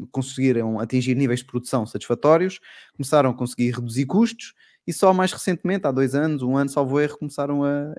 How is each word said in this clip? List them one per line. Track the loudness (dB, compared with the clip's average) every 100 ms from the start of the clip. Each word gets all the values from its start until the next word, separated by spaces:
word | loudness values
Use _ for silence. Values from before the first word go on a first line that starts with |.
| -10
conseguiram | -8 -6 0 0 2 0 -4
atingir | -2 -2 0
níveis | 0 0 0
de | -4
produção | -8 -4 -4 -4
satisfatórios, | -6 -4 0 4 4 2 -6 -16 -20 -16 -10
começaram | 0 4 4
a |
conseguir | 2 -4 -2 -2 -2
reduzir | -4 -4 0
custos | 2 2 0 -16 -20 _ _
e | -10
só | 2 4
mais | 4 2
recentemente, | -2 -4 -2 -2 -2 0
há |
dois | 2 2 2
anos, | 0 0
um | 0 0
ano, | 0
salvo | 0 0 2
erro, | 0 -2
começaram | -10 -6 -2 0
a, | 0 -2 -4